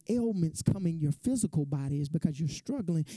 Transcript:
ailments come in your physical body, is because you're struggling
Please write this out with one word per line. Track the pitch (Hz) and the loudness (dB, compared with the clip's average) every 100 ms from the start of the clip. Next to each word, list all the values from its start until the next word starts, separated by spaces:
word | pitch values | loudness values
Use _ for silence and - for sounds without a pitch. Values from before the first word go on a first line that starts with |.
| - | 0
ailments | 240 233 196 160 - | 0 2 2 0 0
come | - 196 170 | 0 0 0
in | 165 | 0
your | 147 | 0
physical | - 240 262 160 156 143 | 0 0 0 2 0 0
body, | 143 135 143 | -2 0 -2
is | 143 | 0
because | 160 170 139 | 0 0 0
you're | 160 | -2
struggling | - - 285 175 165 151 | -2 -4 -2 0 0 0